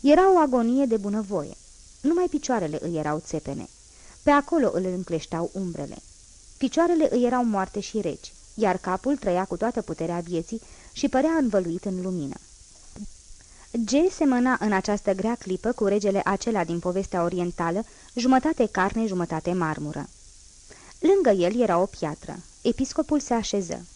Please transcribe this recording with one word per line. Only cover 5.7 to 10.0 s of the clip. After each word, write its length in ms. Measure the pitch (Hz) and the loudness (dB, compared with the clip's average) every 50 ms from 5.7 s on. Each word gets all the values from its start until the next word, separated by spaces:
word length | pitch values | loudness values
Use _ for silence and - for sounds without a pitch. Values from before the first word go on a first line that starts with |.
| 165 151 143 - - - - - - - - - - - - - - | -6 -8 -10 -10 -12 -18 -20 -20 -20 -20 -20 -20 -20 -20 -20 -20 -8
Picioarele 500 | - 269 262 - 311 330 349 349 320 311 - | -4 -4 -2 2 2 2 2 4 2 2 2
îi 120 | - 254 240 | 2 2 2
erau 200 | 240 240 247 247 | 2 2 0 0
moarte 360 | 233 208 196 190 185 - 208 | 0 0 -2 -2 -4 -6 -10
și 220 | 196 - - 220 | -10 -6 -6 -4
reci, 320 | 190 170 139 - - - - - - - - | -4 -4 -8 -8 -14 -20 -20 -20 -20 -18 -4
iar 240 | - 214 196 180 | 0 0 2 0
capul 400 | 185 - 185 180 190 - 262 294 | 0 -2 -4 -4 -2 0 -2 -2
trăia 280 | 269 - 202 175 180 190 | 0 0 0 0 0 0
cu 120 | - 190 | -2 -4
toată 240 | 175 - 226 240 233 | -4 -4 -2 -2 -4
puterea 380 | - - 160 - | -6 -6 -6 -6